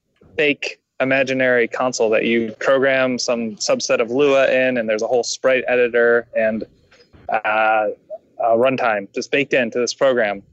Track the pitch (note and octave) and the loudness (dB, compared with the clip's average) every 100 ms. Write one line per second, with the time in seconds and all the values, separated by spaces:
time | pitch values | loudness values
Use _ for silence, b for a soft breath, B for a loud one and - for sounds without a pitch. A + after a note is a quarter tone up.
0 | _ _ _ - D3 C#3 - - _ - | _ _ _ -2 0 0 -6 -14 _ -4
1 | C3 C3+ C3 C3 C3 B2 A2+ - B2+ B2 | 0 0 0 0 2 2 0 -2 -4 0
2 | A2+ A2 A2+ A#2 A2 - - C3+ C3+ C3+ | 0 2 0 0 -2 -4 0 2 2 2
3 | B2+ B2 - A#2+ A2+ G2+ - C3 - B2+ | 0 -2 -4 -4 -4 -6 -2 -2 0 0
4 | A2+ B2+ C#3+ C3+ C3 C3 B2+ B2 A2 G#2+ | 0 2 2 4 2 2 0 0 -2 -2
5 | A2+ B2 A2+ - C3 B2+ A#2 B2 A#2+ A#2+ | 0 -2 -2 -2 0 0 0 0 2 2
6 | A#2+ A#2+ - A#2 A2 A2 - _ b b | 2 2 0 -2 -2 -2 -8 _ b b
7 | b - - A2 G#2+ G#2+ A2 A2 G#2 - | b -16 -6 -4 -2 0 2 2 0 -4
8 | - - _ - A2+ A2+ B2+ B2+ B2 G#2 | -12 -18 _ -4 0 2 2 0 0 -2
9 | G2 B2+ A2+ C#3+ C#3 C#3+ A2+ B2 A#2+ - | -4 -10 -4 -4 -2 -2 -2 -2 -4 0
10 | C#3 B2 G#2+ G2+ - | 0 2 0 -2 -10